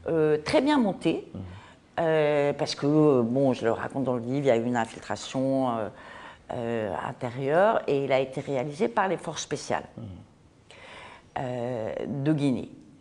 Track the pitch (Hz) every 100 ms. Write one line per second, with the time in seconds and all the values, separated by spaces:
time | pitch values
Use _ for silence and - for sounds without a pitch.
0 | - 160 156 151 151 302 277 294 214 180
1 | 165 330 - - 92 95 - - _ -
2 | 165 156 151 147 143 143 147 - 143 156
3 | 151 131 117 127 135 120 113 104 123 135
4 | 131 123 117 139 135 113 117 123 113 -
5 | - 107 - 135 135 135 131 117 101 -
6 | - - - - - 123 117 117 104 87
7 | - 127 127 123 135 160 208 226 - 139
8 | 139 135 135 - 139 135 143 147 233 233
9 | 196 160 - 156 - 143 - 92 - -
10 | 110 90 - _ - _ - - - -
11 | - - - - 131 123 120 123 110 -
12 | 65 139 139 156 143 113 - - - -